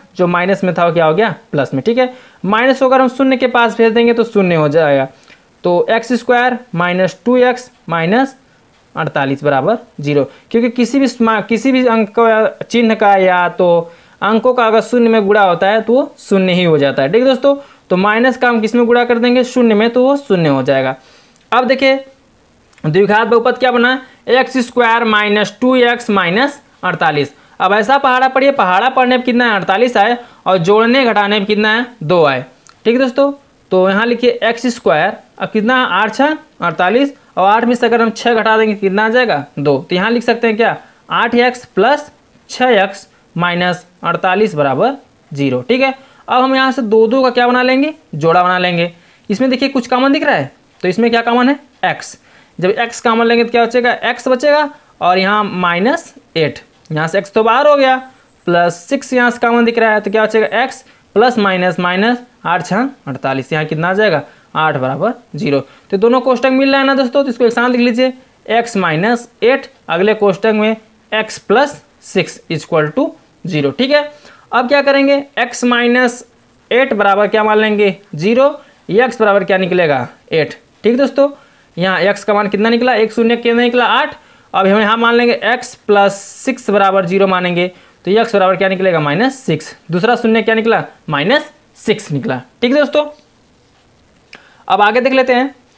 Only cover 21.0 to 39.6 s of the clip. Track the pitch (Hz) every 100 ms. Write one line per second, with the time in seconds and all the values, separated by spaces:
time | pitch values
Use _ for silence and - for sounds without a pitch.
21 | _ - _ _ - 233 254 262 269 269
22 | 269 _ _ _ _ _ _ _ 156 175
23 | 202 214 214 233 254 247 254 240 240 269
24 | - _ - 247 247 254 240 240 233 226
25 | 226 208 208 208 202 - 254 254 240 233
26 | 233 202 175 202 285 - _ - 185 175
27 | 165 147 139 - _ - 185 208 208 277
28 | 269 254 262 262 277 277 190 185 247 262
29 | 247 254 254 240 240 202 175 196 240 226
30 | 214 240 - - - 185 170 208 233 262
31 | 247 202 202 214 202 208 214 220 247 -
32 | 151 180 143 131 151 _ _ _ 220 240
33 | 262 254 277 277 _ _ - 185 190 196
34 | 240 240 247 240 220 233 254 233 196 156
35 | 185 214 - - 180 220 214 254 247 180
36 | 214 220 285 311 - - 170 160 180 240
37 | 277 - _ - 196 220 233 247 233 233
38 | 226 220 233 226 214 220 220 202 196 196
39 | 220 247 233 147 139 -